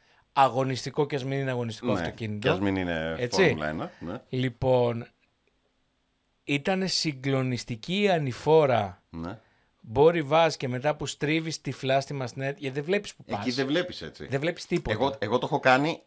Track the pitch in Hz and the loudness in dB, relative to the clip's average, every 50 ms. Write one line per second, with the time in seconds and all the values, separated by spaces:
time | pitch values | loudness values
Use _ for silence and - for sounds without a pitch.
0 | _ _ _ _ _ _ - 139 135 131 110 131 131 131 131 117 - 139 123 - | _ _ _ _ _ _ 2 4 4 4 4 2 0 0 -2 -4 -6 -6 -2 -2
1 | 147 143 151 139 123 135 135 139 139 135 127 120 120 113 107 - - 123 107 95 | -2 0 0 -4 -4 -2 -2 -2 -2 -2 -2 -4 -4 -6 -6 -4 -2 -2 0 0
2 | 82 80 - - 120 107 104 104 104 - - 95 98 101 95 95 92 87 85 80 | 0 -4 -4 -6 -6 -6 -4 -2 0 0 0 2 2 0 0 0 0 0 -2 -2
3 | 80 82 82 85 123 120 - 190 190 156 113 78 76 76 78 85 131 175 - - | -2 -4 -4 -4 -4 -2 2 4 4 4 2 2 -2 -4 -4 -4 -6 -8 -10 -12
4 | 82 82 92 127 - - - 127 127 131 120 - - 131 127 123 120 120 117 117 | -10 -10 -10 -10 -10 -8 -4 -2 -2 -2 -4 -2 0 2 4 4 4 2 0 -4
5 | 120 - _ _ _ _ _ _ _ _ _ _ _ _ _ _ _ _ _ _ | -8 -12 _ _ _ _ _ _ _ _ _ _ _ _ _ _ _ _ _ _
6 | _ _ _ _ _ _ _ _ _ - 143 143 139 202 190 190 190 180 - - | _ _ _ _ _ _ _ _ _ -4 -4 -2 0 0 0 0 0 -2 -2 -2
7 | - 165 147 131 127 139 135 131 131 131 127 117 - - 127 113 - - 175 202 | -2 -2 -4 -4 -2 0 0 0 0 0 -2 -4 -4 -8 -10 -10 -6 -4 -2 0
8 | 208 202 185 165 147 135 113 - - 147 156 160 151 135 123 110 104 95 90 - | 2 2 2 2 0 -2 -4 -2 2 6 6 6 8 6 4 4 2 0 -6 -12
9 | _ _ - 82 82 87 101 110 _ _ _ _ _ _ _ _ - - 110 127 | _ _ -10 -8 -6 -6 -8 -10 _ _ _ _ _ _ _ _ -14 -4 4 6
10 | 147 165 175 170 151 135 151 160 170 160 151 - 143 127 123 127 123 151 151 151 | 6 6 6 4 0 2 4 4 4 4 2 -2 -4 -4 -4 -2 0 -2 -2 -2
11 | 156 143 - - - 143 156 160 160 160 151 - - 143 131 - - 131 131 139 | -4 -8 -6 -4 -2 0 0 0 0 -2 -8 -8 -8 -8 -8 -4 0 2 2 2
12 | 135 - 147 139 131 117 - 135 135 139 143 - 143 135 131 143 147 151 190 208 | 0 -2 -6 -6 -6 -6 -6 -6 -6 -6 -6 -6 -6 -6 -4 -4 -2 -2 -2 -2
13 | 202 - - - - - 117 101 104 127 120 131 135 131 147 175 180 180 - - | -2 -6 -14 -16 -12 -8 -6 -4 -2 -2 0 0 0 0 2 0 0 -2 -6 -10
14 | - 76 - - - 117 123 139 143 170 170 - - - 180 170 - - 110 107 | -12 -12 -12 -12 -8 -6 -4 -2 -2 -2 -4 -6 -6 -4 -4 -2 0 0 0 0
15 | 123 139 135 - - 107 110 127 143 127 151 135 - 131 127 131 143 160 165 - | 0 0 -2 -2 -4 0 0 0 0 0 -2 2 4 6 6 6 4 2 -2 -4
16 | - | -8